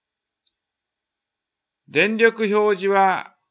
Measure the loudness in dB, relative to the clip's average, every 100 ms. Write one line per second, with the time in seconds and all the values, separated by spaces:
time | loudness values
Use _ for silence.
0 | _ _ _ _ _ _ _ _ _ _
1 | _ _ _ _ _ _ _ _ _ -2
2 | 0 2 0 0 -2 0 0 0 0 2
3 | 0 -2 -8 _ _